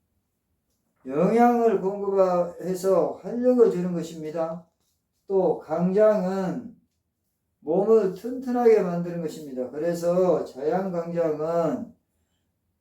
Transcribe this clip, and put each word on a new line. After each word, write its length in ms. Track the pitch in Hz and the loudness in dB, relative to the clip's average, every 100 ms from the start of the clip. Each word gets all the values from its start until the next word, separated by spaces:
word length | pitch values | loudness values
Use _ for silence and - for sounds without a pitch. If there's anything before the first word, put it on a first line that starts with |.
| _ _ _ _ _ _ _ _ _ _ | _ _ _ _ _ _ _ _ _ _
영양을 800 | 131 147 185 226 240 233 233 185 | -6 0 2 6 4 4 2 2
공급해서 1400 | 185 202 196 196 185 180 170 - 175 185 190 180 143 - | -2 -4 -2 2 2 2 -2 -6 -8 -4 2 2 2 -4
활력을 480 | 185 240 247 247 208 | -8 -2 2 4 4
주는 220 | 175 180 | 2 -4
것입니다. 760 | 170 160 160 151 170 165 175 - _ _ _ _ _ _ | -4 -8 -10 -10 -6 -6 -8 -16 _ _ _ _ _ _
또 320 | 196 160 147 | 0 0 -2
강장은 1160 | - 160 180 190 214 202 185 196 180 247 - - _ _ _ _ _ _ _ _ | -4 -2 0 4 4 4 0 -2 -4 -6 -10 -20 _ _ _ _ _ _ _ _
몸을 540 | 147 175 214 220 190 | -2 0 4 4 2
튼튼하게 680 | 180 240 269 247 247 233 214 | -4 -8 -8 -4 2 4 4
만드는 400 | 180 175 170 170 | 2 -2 -4 -6
것입니다. 480 | 160 156 147 127 123 | -8 -10 -12 -10 -8
그래서 720 | 147 165 170 170 175 180 151 | -6 -4 -2 0 2 2 0
자양강장은 1500 | 139 127 147 180 196 175 170 170 165 147 156 170 160 120 113 - _ _ _ _ _ _ _ _ | -2 -6 -2 -2 -2 -6 -6 -2 -2 -2 -2 -2 -2 -4 -8 -16 _ _ _ _ _ _ _ _